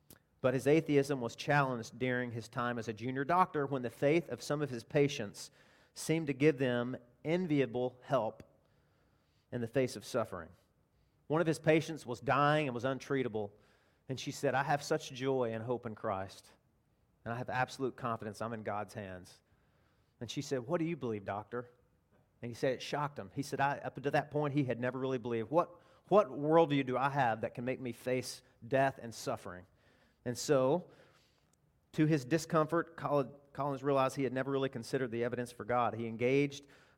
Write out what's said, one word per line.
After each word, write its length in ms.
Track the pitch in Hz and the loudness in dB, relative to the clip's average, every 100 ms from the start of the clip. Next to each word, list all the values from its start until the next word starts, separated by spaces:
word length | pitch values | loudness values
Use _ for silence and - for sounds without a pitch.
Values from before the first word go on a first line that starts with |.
| _ - _ _ | _ -20 _ _
But 120 | 127 | 0
his 120 | 131 131 | 2 4
atheism 540 | 156 156 143 139 135 | 4 6 2 2 -2
was 160 | 117 - | -4 -6
challenged 640 | - 147 135 120 107 120 | 2 4 4 -2 -8 -4
during 320 | 127 123 123 | -2 0 -2
his 180 | 117 110 | -6 -8
time 300 | 131 120 117 | -4 -2 -2
as 100 | 110 | -6
a 60 | |
junior 300 | 107 120 131 | -6 -4 -4
doctor 420 | 135 175 180 151 139 | 0 2 2 2 -2
when 160 | 135 | -2
the 80 | 120 | -4
faith 380 | - 143 165 165 | 0 4 4 0
of 120 | - | -8
some 200 | - 147 | -4 -2
of 80 | 143 | -2
his 140 | 123 | -6
patients 680 | - 151 143 143 104 - - - - _ _ | 0 2 4 2 -8 -10 -16 -18 -20 _ _
seemed 340 | - - 160 147 | -10 -2 0 0
to 40 | |
give 240 | 127 151 135 | 4 4 6
them 400 | 131 120 120 127 - _ 147 | 2 2 -2 -6 -12 _ -2
enviable 680 | 175 180 147 127 120 127 - | 0 2 2 2 0 -2 -4
help 380 | - 135 110 - - _ _ _ _ _ _ _ _ _ _ | 0 0 0 -6 -18 _ _ _ _ _ _ _ _ _ _
in 80 | 123 | -6
the 60 | 113 | -2
face 300 | 139 127 110 | 2 0 -2
of 80 | |
suffering. 440 | - 123 110 90 80 - _ _ _ _ _ _ _ | -4 -2 -2 -6 -12 -18 _ _ _ _ _ _ _
One 160 | 151 | 0
of 40 | 165 | 2
his 120 | 151 | 2
patients 480 | - 156 147 156 110 | 4 4 4 -8 -8
was 140 | 120 | -6
dying 480 | 127 135 147 151 147 | 0 4 6 4 2
and 60 | |
was 100 | 120 | -2
untreatable, 680 | 127 131 - 139 123 107 101 - _ _ _ _ - | -2 -4 -2 -2 0 -2 -6 -10 _ _ _ _ -10
and 100 | 127 | -8
she 120 | - | -8
said, 240 | - 139 | -2 0
"I 80 | 127 | 0
have 200 | 139 147 | 2 -2
such 300 | - 156 - | 0 -2 -2
joy 400 | 127 135 131 117 | -4 -2 0 0
and 100 | 113 | -2
hope 220 | 113 120 | -4 -4
in 100 | 117 | -4
Christ, 540 | 104 110 95 95 - - _ _ _ _ _ _ _ | -6 -4 -4 -6 -12 -20 _ _ _ _ _ _ _
and 100 | 113 | -8
I 20 | 117 | -8
have 140 | 123 | -4
absolute 460 | 120 127 - 131 - | -2 -2 -2 -6 -4
confidence 440 | 123 113 107 101 | -6 -4 -6 -8
I'm 140 | 110 | -8
in 80 | 113 | -6
God's 320 | 107 104 101 | -6 -6 -6
hands." 460 | 117 98 92 90 - _ _ _ _ _ _ _ _ | -10 -10 -12 -16 -20 _ _ _ _ _ _ _ _
And 80 | 120 | -8
she 100 | - | -8
said, 260 | 139 135 120 | -4 -4 -2
"What 120 | 170 | -2
do 80 | 160 | -2
you 100 | 165 | -4
believe, 300 | 127 107 98 | -4 -4 -4
doctor?" 420 | 101 107 120 123 _ _ _ _ _ _ _ | -8 -6 -8 -10 _ _ _ _ _ _ _
And 80 | 120 | -12
he 60 | |
said 180 | 113 135 | -2 -2
it 100 | 123 | 0
shocked 360 | - 147 147 131 | -4 -4 -4 -6
him. 120 | 98 | -10
He 80 | - | -8
said, 180 | 139 - | -6 0
"I, 180 | 139 135 | 0 0
up 160 | 127 - | -6 -6
to 100 | 135 | 0
that 200 | 147 - | 0 0
point, 240 | 147 147 | -2 0
he 100 | 143 | 0
had 160 | 127 117 | 0 0
never 180 | 123 127 | -2 -2
really 200 | 131 131 | -2 -2
believed. 320 | 117 117 107 | -2 -2 0
What, 200 | 160 175 - - - _ | 0 0 -6 -20 -20 _
what 220 | 196 160 | 4 4
worldview 560 | 131 143 165 160 143 127 | 0 4 6 6 4 2
do 100 | 123 | 0
I 140 | 139 | 2
have 320 | 139 123 113 | 4 2 2
that 120 | 113 | -2
can 120 | - 123 | -4 -4
make 140 | 127 | -4
me 120 | 127 | -6
face 480 | 113 127 127 120 - - _ 117 | -8 -2 -2 -4 -12 -18 _ -2
death 320 | 135 135 - | 2 2 0
and 120 | 117 | -10
suffering?" 520 | - - 117 101 90 92 _ _ _ _ _ 123 | -8 -6 -6 -8 -12 -14 _ _ _ _ _ -6
And 100 | 120 | -4
so, 480 | - 139 131 170 180 - - _ _ _ _ _ _ _ _ | 2 4 4 2 -2 -18 -20 _ _ _ _ _ _ _ _
to 120 | - | 2
his 220 | 156 156 127 | 4 4 2
discomfort, 680 | 160 - 165 151 170 160 | -2 2 2 2 0 -2
Col-, 380 | - 139 143 127 - - | -6 0 2 0 -6 -18
Collins 280 | - 143 135 | -6 -4 -2
realized 340 | 135 135 131 139 | 2 4 4 2
he 80 | |
had 100 | 131 | -2
never 160 | 127 131 | 0 -2
really 180 | 135 135 | 0 -2
considered 420 | 117 113 139 127 | -4 -4 -2 -2
the 140 | 117 | -2
evidence 260 | 120 120 120 | -2 -2 -6
for 140 | - | -8
God. 300 | 107 123 117 | 0 2 2
He 120 | 110 117 | 0 -6
engaged 580 | 110 123 139 143 139 - - - | 0 4 4 4 -2 -16 -20 -20